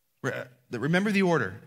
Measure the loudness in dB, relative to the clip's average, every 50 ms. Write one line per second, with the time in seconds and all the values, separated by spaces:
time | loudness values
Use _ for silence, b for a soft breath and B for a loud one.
0 | _ _ _ -8 -6 -6 -6 -6 -10 -14 -18 _ _ -12 -8 -4 -2 2 2 2
1 | 2 2 2 2 4 4 2 2 0 -2 -6 -12 -18